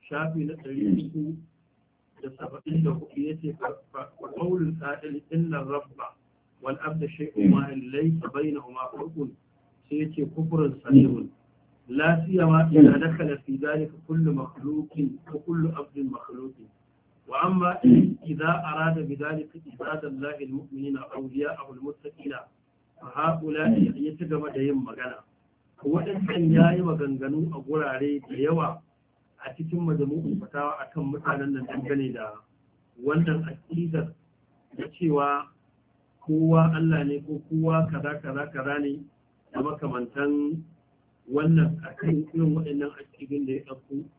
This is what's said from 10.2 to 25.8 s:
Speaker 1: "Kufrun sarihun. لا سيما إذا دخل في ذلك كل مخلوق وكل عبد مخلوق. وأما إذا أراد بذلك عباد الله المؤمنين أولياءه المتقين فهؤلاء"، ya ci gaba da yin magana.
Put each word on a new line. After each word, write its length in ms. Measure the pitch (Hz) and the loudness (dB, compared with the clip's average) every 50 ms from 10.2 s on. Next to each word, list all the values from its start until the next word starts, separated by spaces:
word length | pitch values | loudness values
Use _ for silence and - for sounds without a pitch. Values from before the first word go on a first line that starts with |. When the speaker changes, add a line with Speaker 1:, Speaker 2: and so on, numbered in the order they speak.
| 143 | -6
Speaker 1:
"Kufrun 480 | - - 160 160 160 160 160 151 139 131 - - | -6 -4 -4 -4 0 2 2 2 2 0 -4 0
sarihun. 460 | - 135 135 - - - - - - - _ _ _ _ _ _ _ _ _ _ - | 10 10 10 10 10 6 -2 -4 -8 -12 _ _ _ _ _ _ _ _ _ _ -6
لا 320 | 123 139 151 165 170 165 165 | -2 2 4 4 4 2 2
سيما 420 | 165 190 185 170 160 160 160 160 160 | 0 2 2 4 6 6 6 6 6
إذا 280 | 160 156 147 123 - - | 10 12 12 12 12 8
دخل 380 | 156 165 160 - 156 147 143 139 | 2 0 0 -2 -2 -4 -4 -6
في 180 | - - 135 | -6 -8 -6
ذلك 320 | 131 135 151 151 156 156 151 - - - | -4 -2 -2 -2 -2 -4 -4 -8 -16 -8
كل 200 | - 160 160 160 156 | -2 0 2 2 2
مخلوق 640 | 139 135 131 135 - 131 127 143 151 151 151 - - 160 143 131 - - - - 156 | 2 0 -4 -6 -12 -10 -6 -4 -4 -4 -6 -6 -4 -2 -2 -2 -2 -6 -16 -12 -12
وكل 300 | 147 - - 170 165 160 165 160 | -10 -6 -4 -2 0 0 0 -2
عبد 240 | - 143 - _ 143 | -4 -10 -10 _ -6
مخلوق. 540 | 139 131 120 123 - - 123 123 131 131 131 123 113 107 _ _ _ _ _ _ _ _ _ _ _ - | -6 -6 -6 -8 -12 -14 -14 -12 -12 -14 -14 _ -20 -20 _ _ _ _ _ _ _ _ _ _ _ -10
وأما 520 | 123 143 160 185 190 185 180 180 180 - - 254 247 - 190 190 190 - - 160 | -4 -2 0 2 2 2 2 0 0 4 8 8 10 10 8 6 2 -4 -6 -8
إذا 220 | 160 156 156 160 170 160 | -6 -2 0 0 0 0
أراد 480 | 160 156 151 151 160 165 165 160 147 135 | -2 -6 -4 -2 0 0 0 0 -2 -6
بذلك 400 | 143 139 147 151 160 156 151 - _ 165 160 147 123 | -6 -6 -6 -6 -6 -6 -8 -10 _ -20 -20 -20 -16
عباد 320 | 120 120 - 151 151 151 | -12 -10 -8 -8 -8 -8
الله 320 | 147 135 131 135 147 147 147 | -10 -10 -8 -8 -8 -8 -10
المؤمنين 580 | 143 131 131 139 - - 139 135 139 143 139 131 127 - - | -10 -8 -8 -10 -10 -10 -10 -10 -6 -6 -6 -6 -8 -10 -12
أولياءه 500 | 135 135 131 127 135 147 147 151 - 139 135 131 | -12 -12 -8 -4 -4 -4 -4 -6 -8 -12 -16 -16
المتقين 600 | 127 131 143 147 _ _ 147 - _ 139 143 139 123 127 - _ _ _ _ _ _ _ _ _ _ | -14 -12 -12 -12 _ _ -18 -18 _ -12 -10 -10 -10 -14 -18 _ _ _ _ _ _ _ _ _ _
فهؤلاء"، 960 | - - - 143 151 165 160 160 160 156 151 156 160 190 226 - - - 131 | -20 -14 -6 -2 0 0 0 0 -4 -4 -2 0 4 4 6 6 6 4 4
ya 160 | 139 143 156 160 | -2 -4 -6 -6
ci 80 | 160 175 160 | -6 -6 -4
gaba 220 | 156 147 151 147 139 | -4 -4 -4 -4 -4
da 80 | 139 | -2
yin 240 | 135 139 139 135 123 | -2 0 0 0 -2
magana. 400 | 120 113 - 127 127 - - - _ _ _ _ _ _ _ _ _ _ _ | -4 -8 -10 -10 -10 -10 -12 -20 _ _ _ _ _ _ _ _ _ _ _